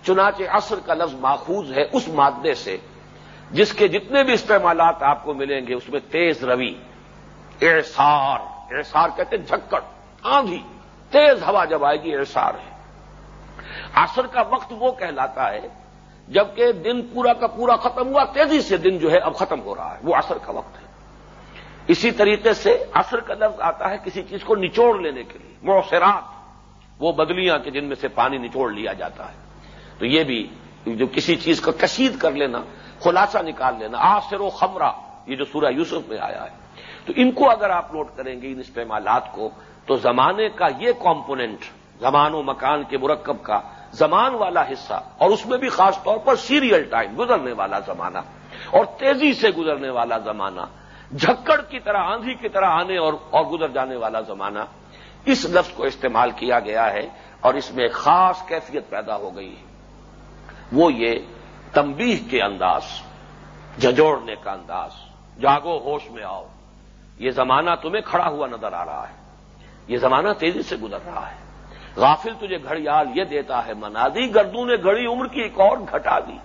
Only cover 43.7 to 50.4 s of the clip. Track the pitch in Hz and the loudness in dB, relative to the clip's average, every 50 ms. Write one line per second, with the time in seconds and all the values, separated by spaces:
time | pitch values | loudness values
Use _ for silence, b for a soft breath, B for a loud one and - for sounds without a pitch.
43.7 | B B B B - - 156 151 165 196 233 262 254 226 208 185 175 170 143 - | B B B B 2 2 4 4 6 4 4 2 2 0 -2 0 2 0 0 0
44.7 | 135 123 - - 104 92 - - - - 151 185 214 214 - 220 254 254 262 254 | -4 -12 -8 -8 -8 -8 -8 -10 -2 2 4 4 4 2 0 -4 -4 -2 -2 -4
45.7 | - - - - - - - 190 214 220 220 269 254 - - - 269 294 269 240 | 4 4 4 4 4 0 -2 -2 -2 0 2 2 2 2 2 0 2 2 4 4
46.7 | 202 165 135 - - 117 110 101 107 - 247 233 247 185 131 123 117 104 98 98 | 4 4 4 2 -2 -2 -2 -2 -4 -6 0 0 0 0 0 -6 -4 -4 -4 -4
47.7 | 101 101 98 98 92 87 87 90 87 92 - - - - B B B B B B | -4 -6 -6 -6 -8 -8 -8 -8 -8 -8 -12 -12 -20 -20 B B B B B B
48.7 | - 185 220 - - - 269 269 285 254 302 294 240 - 220 214 185 165 160 156 | 4 4 4 2 -4 0 0 2 2 4 2 2 2 4 2 2 2 2 -2 -2
49.7 | 147 135 135 131 127 120 117 120 117 113 - 110 107 104 | -2 -4 -6 -4 -2 -2 -2 0 -2 -4 -4 -6 -6 -4